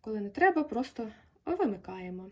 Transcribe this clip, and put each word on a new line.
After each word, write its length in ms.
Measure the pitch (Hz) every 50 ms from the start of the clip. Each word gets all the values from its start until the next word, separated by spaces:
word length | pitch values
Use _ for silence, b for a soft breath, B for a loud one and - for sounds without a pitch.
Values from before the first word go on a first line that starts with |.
Коли 200 | - 220 220 214
не 100 | 202 202
треба, 340 | 202 - 339 392 359 320 294
просто 440 | 294 - 233 262 - - - 233 214 b b b b b _ _
вимикаємо. 840 | - 339 370 392 240 202 185 - - 185 190 185 180 180 185 185 190